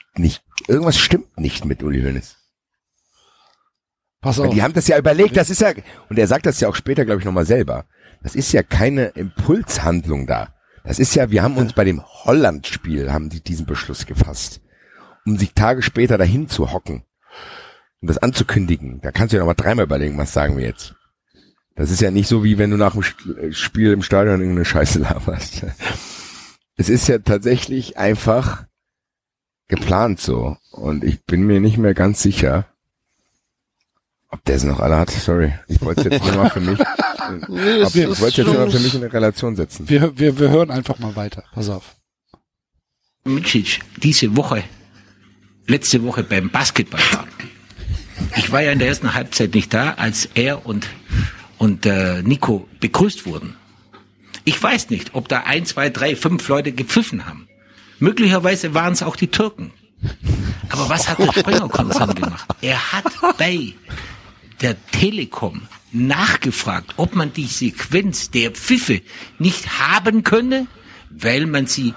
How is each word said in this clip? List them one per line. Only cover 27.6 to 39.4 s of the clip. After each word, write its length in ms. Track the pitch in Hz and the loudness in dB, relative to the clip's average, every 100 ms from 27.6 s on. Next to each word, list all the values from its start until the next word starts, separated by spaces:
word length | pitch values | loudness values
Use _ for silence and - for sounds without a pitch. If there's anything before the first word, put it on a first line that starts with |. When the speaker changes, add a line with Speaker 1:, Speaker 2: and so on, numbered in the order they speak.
| - 131 120 - | 0 -6 -6 -2
Speaker 1:
einfach 640 | 101 107 113 117 131 - - _ _ _ _ _ _ _ _ _ - | 0 2 2 2 0 -4 -12 _ _ _ _ _ _ _ _ _ -4
geplant 520 | 85 78 92 117 92 | -2 0 2 2 -2
so. 360 | - 58 64 73 _ | -2 -2 -4 -6 _
Und 320 | - 69 76 | -10 -6 -4
ich 200 | 67 73 | -2 -4
bin 180 | - 87 | -2 2
mir 180 | 101 98 | 4 4
nicht 160 | 107 110 | 4 4
mehr 180 | 104 | 2
ganz 260 | 92 92 104 | 2 2 2
sicher, 440 | 101 98 - 76 101 _ _ _ _ _ _ _ _ _ _ _ _ _ _ _ _ | 0 2 0 0 -4 _ _ _ _ _ _ _ _ _ _ _ _ _ _ _ _
ob 140 | - | -6
der 140 | - 67 | 0 2
sie 80 | 69 | 2
noch 140 | 69 | 0
alle 180 | 67 78 | 2 2
hat? 120 | 87 | 2
Sorry. 440 | - - 85 76 69 - | -2 0 2 2 -2 0
Ich 120 | 82 | 0
wollte 220 | - 87 | 2 0
es 40 | 143 | 2
jetzt 120 | 143 | 0
nur 100 | 98 98 | 0 2
mal 140 | 101 | 2
für 100 | - | 2
mich, 180 | 90 101 | 0 0
Speaker 3:
<laughs> 720 | - - - - - - - | 0 -2 -4 -6 -8 -10 -8
Nee, 340 | 180 196 226 | -2 2 4
Speaker 1:
ob, 60 | 196 | 4
Speaker 3:
es 60 | |
Speaker 1:
ich 80 | 170 | 4
Speaker 3:
ist 160 | 156 95 | 2 2
Speaker 1:
wollte 60 | 113 | 0
es 80 | - | 2
jetzt 100 | 123 | 4
nur 80 | 147 | 4
mal 100 | 104 | 2
für 60 | |
Speaker 3:
schon 100 | 123 | 2
Speaker 1:
mich 120 | 123 | 0
in 80 | 131 | -2
eine 100 | 120 | -2
Relation 440 | 117 110 - | 0 0 0